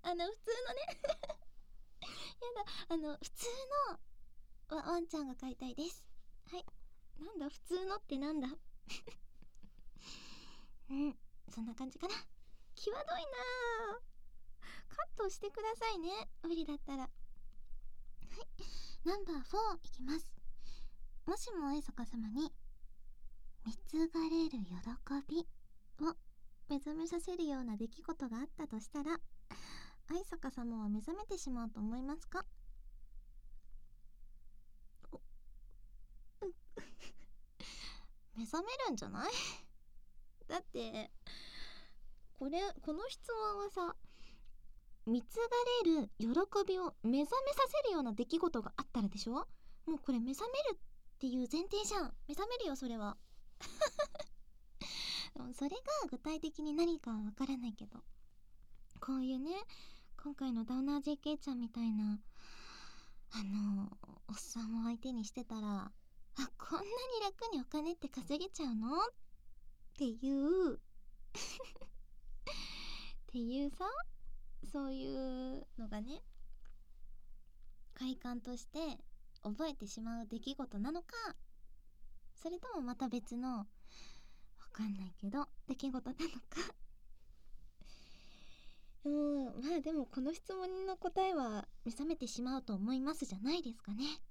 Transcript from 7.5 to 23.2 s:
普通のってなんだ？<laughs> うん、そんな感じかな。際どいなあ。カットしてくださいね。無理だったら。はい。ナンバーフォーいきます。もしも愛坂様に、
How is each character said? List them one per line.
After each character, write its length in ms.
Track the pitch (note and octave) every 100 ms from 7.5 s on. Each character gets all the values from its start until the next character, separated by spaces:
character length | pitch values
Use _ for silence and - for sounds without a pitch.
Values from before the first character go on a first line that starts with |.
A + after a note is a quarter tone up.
普 80 | -
通 240 | - F4+
の 120 | F#4+ G#4
っ 60 |
て 140 | - C4+
な 160 | C#4+
ん 60 | D#4
だ？ 80 | B3+
<laughs> 80 | D4+ - - - - - - - - - - - - - - - - - - - - - - -
う 60 |
ん、 240 | C#4 D4 - - - -
そ 100 | -
ん 60 | A3+
な 80 |
感 160 | A3+ C4
じ 80 | -
か 80 | F4+
な。 80 | G#4+ - - - - - -
際 180 | -
ど 60 | B4+
い 40 |
な 60 | D5 F5 D5+ B4 B4 B4+ A#4+ A4+ A4+ A#4
あ。 40 | A#4+ - - - - - - - -
カ 140 | -
ッ 60 | E5+ -
ト 120 | G4
し 120 | -
て 100 | G4+
く 100 | A4
だ 140 | G#4+
さ 160 | A#4 A4+
い 80 | G4
ね。 320 | E4 G4+ - -
無 120 | E4+
理 100 | E4
だ 100 | D4+
っ 40 | D4
た 180 | - C#4
ら。 60 |
は 60 | C4
い。 20 | - - - - - - - - - - - - - - - F#4+ - - -
ナ 120 | E4 G4+
ン 60 |
バ 100 | G4
ー 60 | D4+
フ 180 | B3 G4+
ォ 140 | A4
ー 40 | E4+ -
い 40 |
き 100 | -
ま 140 | B3+ D#4+
す。 140 | - - - - - - - - - - -
も 100 | F#4+
し 140 | -
も 140 | F#4+ C#4+
愛 160 | D4
坂 240 | - - A#3
様 240 | A#3 A3
に、 240 | A#3 D#4+ - - - - - - -